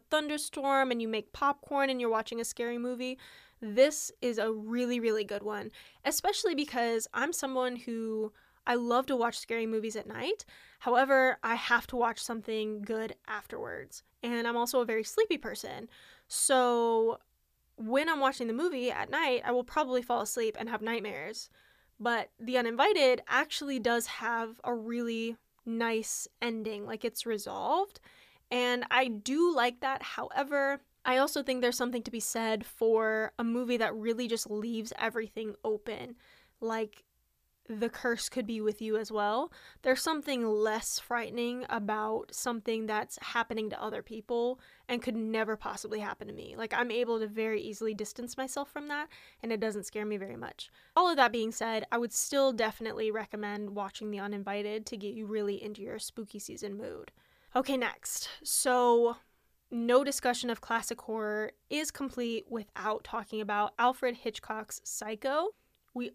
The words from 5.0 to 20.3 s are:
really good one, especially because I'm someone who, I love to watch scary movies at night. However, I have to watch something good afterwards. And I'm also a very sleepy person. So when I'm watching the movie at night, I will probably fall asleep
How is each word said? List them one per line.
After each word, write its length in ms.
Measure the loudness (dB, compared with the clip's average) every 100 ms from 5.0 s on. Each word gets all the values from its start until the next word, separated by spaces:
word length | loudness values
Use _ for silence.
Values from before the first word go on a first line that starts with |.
really 240 | 0 0
good 180 | -2 -4
one, 300 | -4 -6 -8 -14 -20 -6
especially 500 | -2 0 0 0 0
because 540 | 0 -2 0 0 0 -2
I'm 200 | -2 -2
someone 420 | -2 -2 0 -2
who, 580 | -4 -6 -6 -4 -2 -4 _ _ _
I 120 | 0 0
love 300 | 2 2 2
to 100 | 2
watch 200 | 2 0
scary 300 | -4 -4 -2
movies 300 | -2 -2 -6
at 100 | -8
night. 380 | -6 -4 -4 -6 -20 -20 -6
However, 600 | 2 4 6 8 6 4
I 140 | 0 0
have 320 | 4 2 2
to 80 | 0
watch 260 | 0 0
something 600 | -6 -6 -4 -4 -2 -4
good 340 | -4 -4 -4 -8 -10
afterwards. 800 | -10 -8 -8 -8 -8 -12 -16 _ -8
And 240 | -4 0 0
I'm 100 | 2
also 240 | 2 2
a 60 | 2
very 160 | 0
sleepy 360 | 0 2 4 2
person. 500 | -4 -8 -8 -10 -12 -18 -20 -20 -6
So 880 | 0 4 6 6 4 4 4 2 0 _ _ _ _ _
when 340 | -10 0 2 2
I'm 120 | 2
watching 260 | 2 2 -4
the 60 |
movie 400 | 0 0 0 -2
at 180 | -2 -2
night, 320 | 0 2 2
I 60 | 2
will 140 | 0
probably 380 | 0 0 2 0
fall 180 | 2 0
asleep 360 | 0